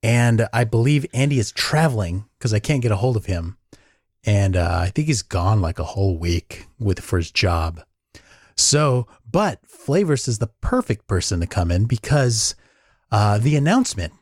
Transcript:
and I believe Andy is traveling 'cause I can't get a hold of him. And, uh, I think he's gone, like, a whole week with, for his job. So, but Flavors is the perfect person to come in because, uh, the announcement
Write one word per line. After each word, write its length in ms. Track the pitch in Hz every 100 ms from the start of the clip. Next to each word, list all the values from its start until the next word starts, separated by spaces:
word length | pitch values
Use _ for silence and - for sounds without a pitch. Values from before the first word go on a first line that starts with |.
and 440 | 113 120 120 117 113
I 120 | 113
believe 420 | 117 113 123 147 135
Andy 240 | 120 139 139
is 120 | 104
traveling 760 | - - 151 160 117 92 90 104 _
'cause 140 | 123
I 60 | 107
can't 240 | - 147
get 100 | 120
a 40 | 101
hold 200 | 127 117
of 80 | -
him. 300 | 90 82 - _ - _ _ _ _ -
And, 300 | 104 98 90
uh, 220 | 85 87
I 80 | 90
think 180 | 123 151
he's 140 | 127
gone, 380 | - 92 90 107
like, 180 | 85 -
a 60 |
whole 320 | 80 - 98 85
week 480 | 85 85 - - - _
with, 220 | 107 90
for 180 | - 92
his 120 | 85
job. 520 | - 95 85 80 82 - _ _ - _ - _ -
So, 500 | - 147 151 123 120 - -
but 280 | 160 202 104 _
Flavors 600 | - - 147 196 139 -
is 100 | 110
the 80 | 113 _
perfect 440 | - 254 - 107 _
person 340 | 92 - 90
to 60 | 85
come 240 | - 85
in 140 | 87
because, 680 | 110 120 - 147 127 110 - - _ _ _ _ _
uh, 240 | 107 107 104
the 180 | 123 147
announcement 580 | 143 233 247 - 90 -